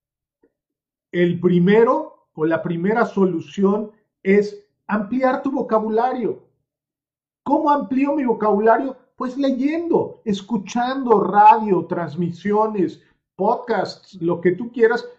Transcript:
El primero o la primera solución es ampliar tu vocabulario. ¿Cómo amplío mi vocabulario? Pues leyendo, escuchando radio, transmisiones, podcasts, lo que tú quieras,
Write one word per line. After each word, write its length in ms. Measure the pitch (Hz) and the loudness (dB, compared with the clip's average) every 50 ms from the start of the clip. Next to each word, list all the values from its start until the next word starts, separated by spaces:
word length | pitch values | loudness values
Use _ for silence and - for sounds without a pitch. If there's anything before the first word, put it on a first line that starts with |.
| _ _ _ _ _ _ _ _ _ _ _ _ _ _ _ _ _ _ _ _ _ _ | _ _ _ _ _ _ _ _ _ _ _ _ _ _ _ _ _ _ _ _ _ _
El 280 | - 175 175 175 175 - | -2 0 0 0 0 2
primero 880 | - 180 180 175 175 190 208 220 233 247 277 311 - - - _ _ _ _ | 2 2 4 4 4 6 6 6 6 4 4 0 -2 -8 -14 _ _ _ _
o 120 | 160 156 | -4 -2
la 160 | 165 165 160 | -2 -2 -2
primera 440 | - 170 170 165 170 202 226 240 226 | -4 -4 -6 -4 -2 -2 0 0 0
solución 840 | 196 - 196 190 180 165 165 156 - - - 196 196 196 214 233 - - _ _ _ _ _ - | 0 0 0 0 0 0 -2 -8 -8 -4 0 0 0 0 0 -4 -6 -12 _ _ _ _ _ -2
es 420 | 190 196 208 202 202 - - - _ _ _ _ - | 2 2 2 2 0 -4 -14 -20 _ _ _ _ -6
ampliar 560 | 202 220 202 - 240 254 262 254 262 277 - | -4 -4 -4 -4 -4 0 0 0 0 0 -4
tu 80 | 277 | -4
vocabulario. 920 | 277 269 220 - 220 220 214 220 214 220 240 254 262 247 226 160 123 - - _ _ _ _ _ _ _ _ _ _ _ _ _ _ _ _ _ _ _ - | -4 -4 -4 0 -2 -2 0 0 -2 0 0 -2 -2 -4 -4 -6 -6 -8 -12 _ _ _ _ _ _ _ _ _ _ _ _ _ _ _ _ _ _ _ -6
¿Cómo 260 | - 285 311 311 285 | -2 -2 0 2 2
amplío 460 | 294 285 214 - 254 254 285 285 294 | 0 0 -2 -2 -2 -2 0 0 -2
mi 100 | 311 262 | -2 -2
vocabulario? 720 | 240 226 - 208 214 202 202 220 233 - - 269 269 262 - _ _ _ | -2 -2 0 0 0 2 2 4 4 2 2 0 -4 -8 -12 _ _ _
Pues 220 | - 254 254 - 277 | -10 -10 -8 -4 -2
leyendo, 840 | 277 269 262 240 269 294 311 339 339 330 339 - - - - - - | -2 -2 0 0 -2 -2 -2 -2 -2 0 0 0 -2 -2 -8 -12 -6
escuchando 1000 | 226 196 196 - - 233 220 - - - 247 240 254 262 277 269 240 226 202 - | -6 -6 -6 -6 -6 -6 -6 -6 -6 -6 -4 -4 -4 -4 -4 0 2 2 2 2
radio, 600 | 185 185 208 214 220 226 226 220 208 185 165 - | 2 4 6 8 8 8 6 4 0 0 0 0
transmisiones, 1160 | - 180 175 135 131 139 175 175 165 - - - 208 208 214 220 220 214 202 170 147 - - _ _ _ _ _ _ _ | -2 -4 -6 -6 -6 -6 -4 -4 -4 -6 -6 -4 -2 0 0 0 0 0 -2 -2 -2 -4 -8 _ _ _ _ _ _ _
podcasts, 840 | - 185 214 240 240 - - 226 190 175 - - - _ _ - 185 | -4 -2 0 0 -2 -2 -4 -4 -4 -4 -6 -8 -14 _ _ -12 -6
lo 200 | 165 170 170 170 | -4 -4 -2 0
que 100 | - 180 | 0 -2
tú 200 | 180 - 240 233 | -2 -2 -6 -8
quieras, 360 | - 254 226 220 240 233 - - - | -2 2 2 2 2 0 -6 -10 -18